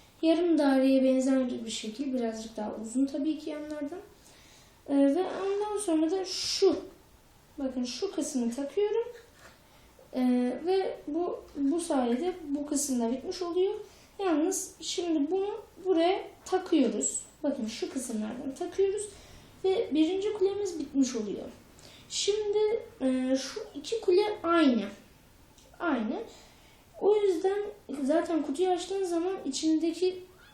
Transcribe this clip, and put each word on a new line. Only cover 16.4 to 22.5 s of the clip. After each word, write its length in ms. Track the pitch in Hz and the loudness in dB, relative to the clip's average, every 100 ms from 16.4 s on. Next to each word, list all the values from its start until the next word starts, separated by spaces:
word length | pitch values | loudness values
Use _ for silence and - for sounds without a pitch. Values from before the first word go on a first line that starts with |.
takıyoruz. 800 | - 370 - 320 233 202 202 - - - | -4 -4 2 4 4 2 0 -2 -8 -6
Bakın 240 | 294 - 220 | -4 -2 -4
şu 260 | - 359 | -6 -6
kısımlardan 600 | 269 - 220 214 247 269 - | -6 -6 -6 -6 -8 -10 -8
takıyoruz. 500 | 349 - 392 427 403 - - - - - | -4 2 2 0 -6 -12 -20 -20 -20 -2
Ve 240 | 381 381 - | 0 2 2
birinci 380 | 285 311 381 415 | 2 4 2 -2
kulemiz 460 | 415 381 403 403 320 | 2 0 0 -4 -4
bitmiş 380 | 269 277 247 226 | -2 2 2 0
oluyor. 280 | 202 170 - - - - - - - | -4 -6 -10 -16 -20 -20 -20 -20 -10
Şimdi, 760 | - - 415 415 | -4 0 0 0